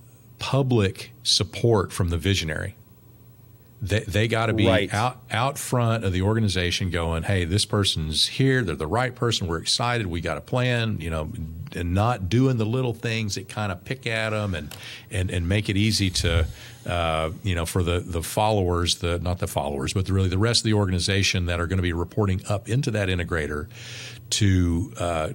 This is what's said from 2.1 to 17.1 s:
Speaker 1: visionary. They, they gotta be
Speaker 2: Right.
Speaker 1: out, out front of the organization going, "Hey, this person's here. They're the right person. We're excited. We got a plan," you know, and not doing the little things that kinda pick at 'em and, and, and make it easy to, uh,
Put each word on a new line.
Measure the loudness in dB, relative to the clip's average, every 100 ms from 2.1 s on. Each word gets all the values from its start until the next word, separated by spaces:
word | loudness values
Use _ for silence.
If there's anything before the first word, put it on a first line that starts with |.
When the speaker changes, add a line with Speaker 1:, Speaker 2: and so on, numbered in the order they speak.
| 0
Speaker 1:
visionary. | 2 0 0 -4 -6 -10 -20 -20 -20 -20 -20 -20 -20 -20 -20 -8
They, | -2 -2
they | 0 0 2
gotta | 2 2
be | 4 4
Speaker 2:
Right. | 4 2
Speaker 1:
out, | 0 0 -2 -4
out | 0 0 -2
front | -2 2 2 2
of | 2
the | 2
organization | 2 2 2 2 0 0 -2
going, | 0 0 -2
"Hey, | 0 0
this | 2 0
person's | 0 0 0 0 -2 -2 -2
here. | 2 2 2
They're | 0 -2
the | -2
right | 0 -2
person. | -2 -2 0 -2
We're | -2
excited. | -2 0 0 0 -2
We | -2
got | -4 -4
a |
plan," | -2 0 0 0 0 -2
you | -4
know, | -4 -4 -6 -10 -10 -10
and | -6 -2
not | 2 2 0 0
doing | 2 4 2
the |
little | 0 0 -2
things | -4 -4 -2 -2
that | -6 -8
kinda | -6 -4
pick | -4 -8 -8 -4
at | -2 -2
'em | 0 -2
and, | -4 -6 -12 -16 -16 -8
and, | -4 -2
and | 0 0
make | 0 2
it | 2
easy | 2 2 0
to, | 2 2 2 2 -4 -16 -14 -6
uh, | -2 0